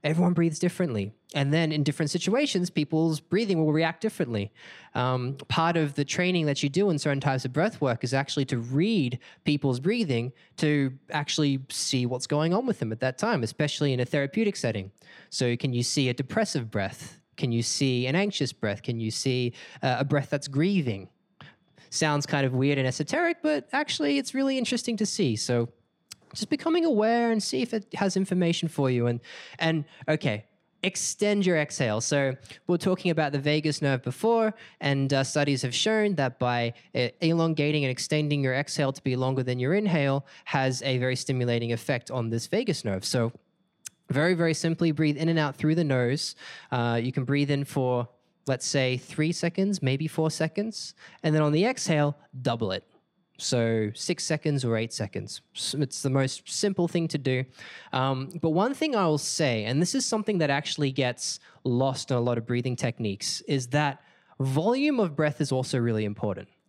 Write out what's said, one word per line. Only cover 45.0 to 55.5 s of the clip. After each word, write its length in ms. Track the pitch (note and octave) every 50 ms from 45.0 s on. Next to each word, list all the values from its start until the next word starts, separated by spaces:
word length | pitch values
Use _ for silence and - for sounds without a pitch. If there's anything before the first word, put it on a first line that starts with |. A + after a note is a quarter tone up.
| D#3+ D3+ D3 C#3+
in 100 | D#3+ E3
and 100 | E3 D#3+
out 200 | D3+ C#3+ C3 -
through 180 | - D#3 D#3
the 80 | E3 E3+
nose. 540 | D3 C3+ B2+ B2 A#2+ C3 D3 - - - - - - - - - -
Uh, 300 | - B2 A#2 A#2+ A#2 A#2 A#2
you 80 | B2+
can 140 | C3 C#3+ C3
breathe 260 | B2 C#3 C#3+ C#3+ C#3
in 140 | C#3+ C#3 C#3+
for, 420 | - - C#3+ C3 B2+ B2+ B2 A#2+ A#2 _ _ _ _ _ _ _ -
let's 180 | C3 B2 -
say, 320 | - - C#3+ C3 B2+ B2+ B2
three 340 | - - - - D3+ D#3+
seconds, 520 | E3+ - - F3 E3+ - F#3+ G3+ G3+ F3+ -
maybe 240 | C3 C3 C3+ D#3 D#3+
four 240 | - - D#3+ D#3+
seconds. 640 | D#3 - D#3 D#3+ - - G#3 A3+ G#3+ - - - - _ - - - -
And 140 | - E3 D#3
then 80 | D#3 D3+
on 80 | D3
the 120 | D3 D#3 F#3+
exhale, 540 | A#3+ C4 B3+ - - E3 D3+ D3 D3 C#3+ - - _ - C3
double 300 | B2 C3 A#2 A#2 A#2 G2
it. 120 | F#2 G2+ - _ _ - _ _ _ _ _ _ _ -
So 540 | - - - A#2+ A#2 A2+ A2+ A2 A2 G#2 A2
six 300 | - - - F3+ - -
seconds 420 | - D#3+ D3+ - D3+ C#3+ C#3 C3
or 120 | A#2+ A2+ A2
eight 140 | A2+ A2+ -
seconds. 480 | - G#2+ F#2 - G2 G2 G2+ - - _ _